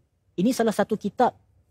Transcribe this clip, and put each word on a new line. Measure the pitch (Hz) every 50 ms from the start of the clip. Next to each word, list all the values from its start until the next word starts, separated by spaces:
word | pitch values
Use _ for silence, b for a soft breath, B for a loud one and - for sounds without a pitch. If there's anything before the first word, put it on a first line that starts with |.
| _ _ _ _ _ _ -
Ini | - 185 254
salah | 247 - 226 220 196
satu | - 202 - 220
kitab | - - 202 - - 247 190 - _ _ _ _ _ _ _